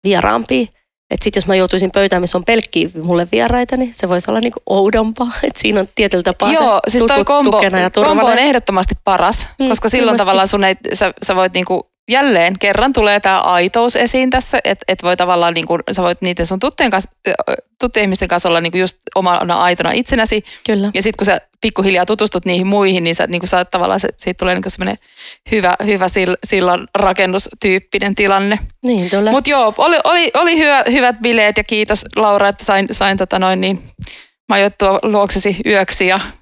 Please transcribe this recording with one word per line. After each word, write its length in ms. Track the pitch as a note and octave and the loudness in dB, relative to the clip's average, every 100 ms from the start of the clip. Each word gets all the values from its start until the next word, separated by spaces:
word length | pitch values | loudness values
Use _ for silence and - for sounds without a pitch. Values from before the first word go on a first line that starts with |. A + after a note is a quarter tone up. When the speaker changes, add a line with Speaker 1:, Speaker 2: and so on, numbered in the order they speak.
Speaker 1:
vieraampiin. 640 | F#3+ F#3+ F#3+ A3+ A3+ C4 A#3 _ _ _ _ | 0 2 2 0 0 -2 -2 _ _ _ _
Et 100 | - | -4
sit 140 | G#3 G3+ | -2 -2
jos 120 | E3+ | 0
mä 80 | F#3+ | 0
joutuisin 360 | F#3 F#3 F#3 | 2 0 0
pöytään, 300 | G3+ G3 F#3 | 0 0 0
missä 160 | F3 F3+ | -2 -4
on 60 | F3+ | 0
pelkkiä 440 | A3+ - E3+ E3 E3 | -2 0 -4 -4 -6
mulle 240 | E3 F3 F3 | -2 0 0
vieraita, 460 | A3 A#3 B3 B3 B3+ | 0 0 0 -2 -2
niin 160 | B3+ | -4
se 160 | A#3 F3+ | -4 -2
voisi 220 | F3+ - | -2 -2
olla 80 | A3 | -2
niinku 200 | A#3 A#3 - | -4 -6 -2
oudompaa. 640 | G3 G3 A3+ A3 A3 B3 - | 0 2 2 -2 -4 -6 -4
<laughs> 60 | - | -4
Et 80 | - | -2
siinä 240 | A3 G#3 | -2 0
on 80 | F#3+ - | -2 -2
tietyllä 280 | G#3 F#3 | 0 0
tapaa 280 | F3+ F3 G3+ | -2 0 0
Speaker 2:
Joo, 260 | D#4 C4+ G3+ - | 2 2 2 2
Speaker 1:
se 40 | |
Speaker 2:
siis 120 | B3 | 2
toi 60 | A#3 | 2
Speaker 1:
tutut 180 | C#4 - | 2 2
Speaker 2:
kombo, 240 | C#4+ C#4 | 2 4
Speaker 1:
tukena 280 | G#3 G3+ F#3 | 2 2 0
ja 100 | F3+ | 0
Speaker 2:
kombo 200 | G#3 G3+ | 2 2
on 80 | G3+ | 4
Speaker 1:
turvana. 240 | A#3 A3+ | 2 4
Speaker 2:
ehdottomasti 520 | C#4+ B3+ - G3 F#3 - | 2 2 0 -2 0 -2
paras, 440 | - F#3 F3+ A3+ - - | 0 2 2 0 -6 -4
Speaker 1:
Mm, 80 | C4+ | -2
Speaker 2:
koska 200 | B3 A3 | 0 0
silloin 140 | B3 | 0
Speaker 1:
ilmeisesti. 140 | A#3 A3+ | 0 2
Speaker 2:
tavallaan 260 | F#3+ F#3+ F#3+ | 2 2 2
sun 160 | G#3 | 2
ei, 120 | F#3+ F#3+ - | 0 -2 -4
sä, 200 | - F#3+ - - | -2 -2 -2 -2
sä 100 | F#3 | 0
voit 180 | F#3 | 0
niinku, 380 | F#3 F3+ F#3 - _ - | -2 -2 -4 -6 _ -2
jälleen 480 | B3 C#4+ G3 E3+ F#3+ | 0 2 2 2 0
kerran 340 | G3+ G3+ B3+ | 0 2 0
tulee 260 | C4 G#3 G#3 | 2 2 2
tää 200 | G3 F#3+ | 2 2
aitous 560 | - F3+ F3+ A#3 A#3+ - | 2 2 2 0 0 0
esiin 340 | A#3+ C4 C4 | 0 0 0
tässä, 300 | B3+ B3 - | 0 0 0
et, 160 | - G3 - | -2 -4 -4
et 160 | F#3 | -4
voi 140 | F3 F3+ | -2 0
tavallaan 360 | F3+ F3+ E3+ | 2 2 2
niinku, 260 | E3 D#3+ E3+ - | 0 -2 -4 -4
sä 120 | F#3 | -2
voit 180 | F3+ F3 | -2 -2
niiden 240 | F#3 F3 E3+ | -4 -4 -4
sun 140 | F#3+ | -2
tuttujen 320 | C#4 - C4+ | -4 0 0
kanssa, 180 | G3 - _ - | 0 -4 _ -4
ö, 60 | - - - - _ | -4 -4 -6 -8 _
tuttujen 240 | B3 A3 | -4 0
ihmisten 240 | G#3 F#3+ F3+ | 0 -2 0
kanssa 220 | F3 F3 | 0 2
olla 120 | E3+ | 0
niinku 160 | E3+ F3+ | 0 -2
just 200 | F#3 - - - | -2 -4 -6 -2
omana 400 | F#3 F3 F3 E3+ | 0 0 0 2
aitona 280 | F3+ F3 E3+ | 2 2 0
itsenäsi. 520 | - B3 B3+ A3 G#3+ - - - | -2 0 0 2 0 -4 -14 -4
Speaker 1:
Kyllä. 240 | G#3 G3+ | -2 -2
Speaker 2:
Ja 80 | G3 | -2
sit 140 | G3+ G#3+ | -2 -2
kun 100 | G3+ | 0
sä 160 | F#3 _ _ | 0 _ _
pikkuhiljaa 440 | A3+ - G3 F#3 F3+ | -4 0 0 0 0
tutustut 400 | G#3+ G#3+ F#3 F#3+ | 0 0 -2 -2
niihin 220 | F3+ F#3+ | -2 0
muihin, 360 | G3+ G3 F#3 | 2 2 2
niin 120 | E3+ E3 | 0 -2
sä, 120 | E3+ | -2
niinku, 200 | F3 F3 | -2 -2
sä 100 | F3+ | -2
oot 140 | F3+ | 0
tavallaan, 280 | F#3 F3+ F#3+ | -2 0 0
se, 80 | F#3+ - | -2 -6
siitä 200 | - F3+ | -6 -4
tulee 160 | F3+ F3+ | -2 -2
niinku 140 | F#3+ | -4
semmonen 280 | - F#3 G#3 _ - - - - | -6 -6 -8 _ -20 -20 -20 -4
hyvä, 240 | G#3+ F#3 F3+ G#3 | 0 2 0 0
hyvä 220 | G3+ F#3 F#3 | 0 0 0
sil-, 220 | F#3 F3+ | 0 -2
sillan 440 | - G3 F3+ F3 - G3+ | -2 0 2 0 -2 0
rakennustyyppinen 1200 | G3 F#3 F#3 F#3+ - - G#3 F#3 - G3 G3+ G3 | 0 2 0 0 -4 -4 0 0 -2 -6 -4 -2
tilanne. 440 | G3+ G3 G3 G#3 - - | 2 2 0 -4 -6 -6
Speaker 1:
Niin, 260 | B3+ A3+ F3+ | -2 -2 0
kyllä. 220 | G3 G#3+ | 0 2
Speaker 2:
Mut 160 | C4 C#4 | 2 2
joo, 260 | C#4+ A3 G#3 | 2 0 2
oli, 200 | D4+ E4 | 2 2
oli, 280 | - F4 D#4+ | 2 2 2
oli 240 | - E4+ E4 | 2 2 2
hyvä, 260 | D4+ C#4 A#3+ | 4 2 2
hyvät 240 | B3+ B3 A3+ | 2 2 0
bileet 360 | A#3+ A#3 G#3 G#3 | 0 2 2 0
ja 60 | |
kiitos 420 | G#3 G#3+ G#3 G#3 - - | -2 -2 0 -2 -2 0
Laura, 320 | G#3+ G3+ G3+ | 2 2 2
että 180 | G3+ - | 0 0
sain, 220 | G3 G3 | 0 0
sain 260 | G#3 G3 F#3+ | -2 -2 -2
tota 220 | F#3 F#3+ | -2 0
noin 220 | F#3 F#3 | 0 0
niin 220 | F#3 F#3+ - - - - - _ _ | -2 -4 -10 -18 -18 -18 -20 _ _
majoittua 500 | G3 G3+ - G3 F#3+ | 2 2 2 0 2
luoksesi 520 | A3 G#3 G3+ G3 G3+ F#3 G#3+ | 0 0 0 0 -2 -2 0
yöksi 420 | G3+ F#3 - F#3 | 2 2 0 2
ja 120 | F#3+ - - | 0 -2 -14